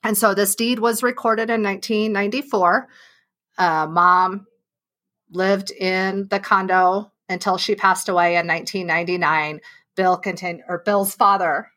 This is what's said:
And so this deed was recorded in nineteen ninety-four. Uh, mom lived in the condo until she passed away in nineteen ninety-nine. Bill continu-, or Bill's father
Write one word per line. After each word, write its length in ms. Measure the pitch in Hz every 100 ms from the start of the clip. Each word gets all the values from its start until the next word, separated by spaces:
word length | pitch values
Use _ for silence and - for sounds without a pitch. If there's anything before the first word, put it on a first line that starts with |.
And 160 | 220 214
so 160 | 220
this 220 | 190 196 -
deed 240 | 233 247
was 240 | 233 226
recorded 480 | 247 247 233 220 226
in 100 | 226
nineteen 500 | 208 185 - 214 214
ninety-four. 760 | 202 202 247 277 208 180 214 254 - - _ _ _ _ -
Uh, 300 | 180 160 156
mom 640 | 165 175 180 180 196 - _ _ _ _ _ _ _ _
lived 400 | 175 190 196 196
in 580 | - 185 185 190 196 196
the 100 | 196
condo 720 | 190 196 185 185 180 190 202 _ _
until 300 | 180 196 185
she 160 | - 196
passed 340 | 190 185 -
away 260 | 180 175 175
in 120 | 170
nineteen 400 | 165 - 202 180
ninety-nine. 760 | 165 175 180 160 156 151 151 - - _ -
Bill 240 | 185 180
continu-, 440 | 196 180 185 170 -
or 140 | 175
Bill's 300 | 208 202 196
father 560 | - 202 196 175 147 220